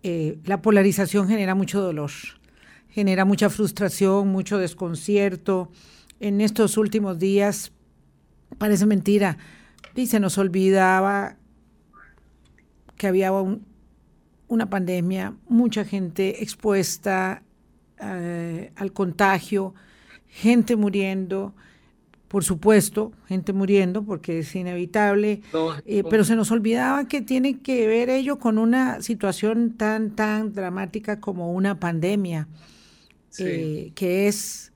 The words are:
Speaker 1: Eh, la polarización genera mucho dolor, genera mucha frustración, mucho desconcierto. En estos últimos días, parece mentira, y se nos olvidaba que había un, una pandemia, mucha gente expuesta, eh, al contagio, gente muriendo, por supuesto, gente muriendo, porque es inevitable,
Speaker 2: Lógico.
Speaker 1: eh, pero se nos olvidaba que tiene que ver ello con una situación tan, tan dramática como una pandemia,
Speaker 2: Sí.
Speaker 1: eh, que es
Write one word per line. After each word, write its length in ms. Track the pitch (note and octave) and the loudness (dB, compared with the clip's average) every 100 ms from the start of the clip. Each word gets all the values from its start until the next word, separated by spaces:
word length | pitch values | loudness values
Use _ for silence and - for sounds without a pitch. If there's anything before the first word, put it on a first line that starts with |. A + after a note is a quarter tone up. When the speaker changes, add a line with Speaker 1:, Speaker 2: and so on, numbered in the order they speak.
Speaker 1:
Eh, 360 | F#3+ E3+ D#3 D#3 - | -4 -2 -4 -4 -4
la 160 | G3 | 0
polarización 640 | A3 G#3 G3 G3 F#3+ G3+ F#3+ | 4 6 6 2 0 2 2
genera 260 | A3 F#3+ | 2 2
mucho 260 | F#3+ F#3+ G3+ | 0 0 -2
dolor, 300 | F#3+ D#3 C#3+ - - - _ _ - - _ | -2 -4 -6 -8 -16 -20 _ _ -20 -20 _
genera 360 | - G3+ F#3 F#3+ | -2 0 2 2
mucha 240 | G3+ G#3 | 4 2
frustración, 760 | - G#3 - G3 - G3 G3 G3 | 2 -2 0 -4 0 2 2 2
mucho 280 | F#3+ F#3 G#3 | -2 -2 -2
desconcierto. 1120 | F3 - F3+ E3 - G3+ G3+ F3+ - F#3 E3+ - - - _ - | -2 -4 -8 -6 0 2 2 -2 -2 -2 -4 -16 -20 -20 _ -8
En 220 | G#3 G3+ | -2 0
estos 360 | G#3+ G#3+ G#3 A3 | 0 2 2 2
últimos 420 | G#3 A3 G3+ E3+ | 0 0 -2 -2
días, 520 | F#3+ G3+ G3+ G3+ - _ _ _ _ _ _ _ _ - | 0 2 2 -2 -10 _ _ _ _ _ _ _ _ -6
parece 300 | G#3 G3+ G#3 | 0 2 4
mentira, 500 | G3+ F3+ G#3 G3 D#3 - - - _ - - | 2 4 2 2 -2 -12 -20 -20 _ -12 -6
y 120 | A#3+ | 0
se 120 | A3 | 2
nos 200 | F#3+ G3 | 2 0
olvidaba 1000 | F#3+ F3+ F#3+ F#3+ F#3 F#3 G3 G3+ G3 - _ _ _ _ _ - - _ _ _ _ _ _ _ - - | 0 2 4 6 4 4 2 -2 -4 -12 _ _ _ _ _ -20 -20 _ _ _ _ _ _ _ -20 -4
que 80 | G3+ | 0
había 260 | F#3 F#3+ | 2 2
un, 320 | G3 F#3+ G#3 - _ _ _ _ _ _ _ _ | 0 -2 -4 -10 _ _ _ _ _ _ _ _
una 220 | A3+ G#3+ | -2 0
pandemia, 640 | G3 F3+ F3+ E3+ F#3+ G3 - - | -2 -2 -2 -2 -2 -6 -10 2
mucha 380 | A#3 B3 A3 G#3 | 4 4 0 -4
gente 560 | G3 F3+ D#3+ F#3+ A3+ | -4 -4 -2 -2 -2
expuesta, 1000 | G#3 - G#3+ G3 F3+ - G3+ F#3+ F#3 - _ _ _ _ _ _ | -10 -4 0 0 0 -4 -2 -2 -2 -6 _ _ _ _ _ _
eh, 680 | G#3+ F3+ E3+ E3+ E3+ E3 - - | -10 -8 -6 -6 -8 -8 -12 -10
al 180 | G3 | -8
contagio, 840 | G3 F#3 D#3+ G3+ F#3+ - G3+ F#3+ - - _ _ - _ | -4 -4 2 2 2 0 -4 -4 -10 -20 _ _ -20 _
gente 480 | - G#3+ A#3+ A3+ A#3 | 0 4 4 4 2
muriendo, 800 | G#3 G3+ G3 F#3+ F#3 F#3+ G3 - - _ _ _ _ _ _ | 2 0 -2 -4 -4 -6 -6 -14 -20 _ _ _ _ _ _
por 180 | G3 F3 | -2 -2
supuesto, 640 | E3+ G#3 G#3+ G#3+ - A3 - _ | 2 6 6 4 -4 -6 -10 _
gente 260 | F#3+ F#3+ | -4 -2
muriendo, 540 | G3 G3 G3+ F3+ F#3+ G#3+ | -2 4 4 4 -2 -6
porque 340 | F3 D#3+ E3 | -8 -4 -6
es 160 | D#3+ F#3 | -6 -8
inevitable, 840 | F3+ F3 F3+ G#3 G#3 G3+ G#3+ G#3 - | -6 -6 -4 0 2 2 2 -2 -4
Speaker 2:
Lógico. 320 | D#3+ D#3+ D3 - | -4 -4 -6 -4
Speaker 1:
eh, 180 | G3+ G3 | -2 2
pero 140 | A3 | 4
se 140 | G#3 A3+ | 4 2
nos 120 | G#3 | 2
olvidaba 560 | A3+ G#3+ A#3 B3+ C#4 C#4 | 0 2 0 0 -2 -2
que 140 | D4 | -4
tiene 380 | G#3+ C4 C4 C4 | -2 0 0 -2
que 280 | - B3+ A3 | -2 0 2
ver 220 | A3+ A#3+ | 2 2
ello 300 | C4 C4+ C#4+ | 0 -2 -2
con 180 | A#3 A3 | 0 2
una 440 | A3+ B3+ B3+ - | 2 2 0 -2
situación 720 | - A3 G3+ F#3 G#3 A3+ A#3 A3+ | -6 -2 -2 -2 -2 0 -2 -2
tan, 400 | G#3+ A3 A3 G#3+ | -2 -2 -4 -2
tan 380 | G#3+ G#3+ A3 | -2 -2 -4
dramática 680 | G#3 F#3 F#3 F#3+ G#3+ G#3+ G#3 | -6 -6 -6 -6 -8 -6 -6
como 320 | G#3 F3+ E3+ | -6 -6 -4
una 280 | F3+ G3 G3 | 0 0 0
pandemia, 680 | F3 E3 F3 G#3 F#3 D#3+ D#3 - - - _ _ _ _ _ | -2 -2 0 0 -2 -6 -8 -14 -20 -20 _ _ _ _ _
Speaker 2:
Sí. 140 | - F#3 | -8 -6
Speaker 1:
eh, 460 | E3 D#3+ D3+ D#3 D#3 | -4 -4 -6 -10 -6
que 320 | F#3 F#3 G3+ | -2 2 0
es 440 | G#3 - - - | 0 -8 -12 -18